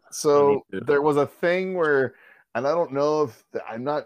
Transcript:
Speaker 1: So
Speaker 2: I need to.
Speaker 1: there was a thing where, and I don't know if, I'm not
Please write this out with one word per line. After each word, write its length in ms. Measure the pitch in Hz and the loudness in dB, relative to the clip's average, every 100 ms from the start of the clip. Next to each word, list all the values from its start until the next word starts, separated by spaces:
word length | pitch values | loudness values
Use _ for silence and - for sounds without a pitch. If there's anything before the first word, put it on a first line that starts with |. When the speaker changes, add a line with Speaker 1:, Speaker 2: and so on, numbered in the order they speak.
| _ | _
Speaker 1:
So 540 | - 156 143 143 139 - | -4 2 4 4 2 -2
Speaker 2:
I 40 | 95 | -8
need 40 | |
to. 60 | 120 | 0
Speaker 1:
there 160 | 143 | 2
was 160 | 151 147 | 2 2
a 80 | 135 | 0
thing 460 | - 175 180 185 180 | -2 -2 -2 -2 -2
where, 400 | 156 139 123 - - _ _ 117 | 0 2 0 -4 -20 _ _ -4
and 100 | 139 | -2
I 40 | |
don't 200 | 165 151 | 0 -2
know 300 | 135 147 151 | 0 0 0
if, 200 | 143 - _ 123 - | -2 -4 _ -12 -10
I'm 140 | 113 | -8
not 220 | 131 151 | -4 -4